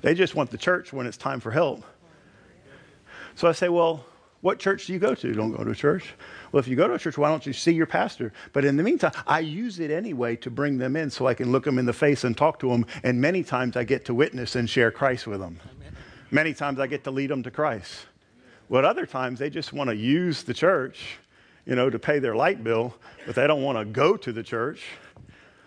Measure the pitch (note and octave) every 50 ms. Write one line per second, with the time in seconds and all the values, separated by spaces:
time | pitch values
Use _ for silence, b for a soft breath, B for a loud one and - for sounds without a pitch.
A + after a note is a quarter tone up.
0 | - - E3 F3+ F#3 - - D#3 C#3+ B2 A2+ A2 - F3+ F3+ E3 - - C3+ C3+
1 | B2 A#2+ - - - C#3 C3+ B2 - A2+ A2 D#3+ E3+ C#3 - A3+ - - - _
2 | B B B B B B B B B B B B B B B B B B B B
3 | B B B B B B B - - E3+ D#3+ - F#3 F3 F3 F3 E3 E3 D#3+ C#3+
4 | b b b b b b b b - F#3 - - - F#3+ G3 F#3+ - - F#3+ F3
5 | G3 G#3+ B3 - - A#2+ G#2+ G#2+ A2 A2+ - - A2 A2+ A2+ - - D3 F3 F#3
6 | - - - B B B B B B B - C#3+ A#2+ B2+ B2+ B2+ F3+ - F4+ D4+
7 | - E3+ - D3 C#3+ D3+ D#3+ C#3+ - D3+ C3 - - E3+ E3+ D#3+ D#3+ - - E3+
8 | G#3+ A3 - - B2 G#2+ B B B B - C#3+ C#3 C#3+ C#3 D3 F3 A#3 F4 D4
9 | - D3+ - - - - C#3+ D#3+ D#3+ D#3 D3+ G3 A#3+ A#3+ F#3 E3+ E3 D3 D3+ E3+
10 | A3 A3 D3+ A#2+ A#2+ A#2 A#2 A#2+ - B2+ A#2 C3+ C#3+ D3 C#3 B2+ B2+ B2+ C#3 D#3+
11 | D#3+ C#3 - - B2+ C3 B2 - C3 A#2+ B2+ C3+ B2+ D3 C3 B2+ B2 A#2+ A#2 -
12 | D#3 D3 C#3+ - - B2 A2 - D3 D#3+ - - - C3 A#2+ A#2+ A2+ B B B
13 | B B2+ B2 A#2+ C3+ D#3 F#3+ F#3 D#3 - C3+ B2 B2+ A#2+ - B2 A#2+ G#2 C3+ B2
14 | - - A#2+ A#2+ D3+ - - B2+ B2 - - B2+ A#2 G#2+ - C3 A#2 A2+ - -
15 | C#3 C3+ B2+ A#2 - A2+ G2+ G2 F#2+ F2+ E2+ E2+ - - - - B B B B
16 | B B B B B B C3+ D3 D#3 D#3+ D3 - D3 C#3+ C3+ B2+ C3+ B2 D3 C3+
17 | - C#3 C3 C#3 C#3 C3 D3+ C3 A2+ B2+ - - D3+ D3 A#2 G2+ F2+ - - -
18 | - - _ _ b b b b b b b b b b - C3 C#3 F3+ A#3+ F#4
19 | E4 - - C3 B2+ B2 B2 A#2 C#3 D3+ C#3+ E3 D3 - C3+ C#3+ C#3 B2 A2 G#2
20 | A2 B2+ D3 F3 F3+ F3 C#3+ - - - A#2+ - D#3 F3+ F#3+ D3 B2+ - - -
21 | - - - - _ b b b b b b b b - B2+ B2 B2+ C3+ A#2 A2+
22 | - - D3+ D3 C3 A#2+ A2 A#2 C#3+ F3+ G3 - - A2+ A2+ A2+ A#2 - - -
23 | B B B B B - A2 B2 C3+ D3+ D#3 C#3+ C3+ C#3 C3 A2 G#2+ G#2 G#2+ B2+
24 | C#3+ F3 A3 - - C3+ A2 A2+ A2 - A#2+ A2+ A#2 D3 E3 - - - - -
25 | - - - - b b b b b b b b b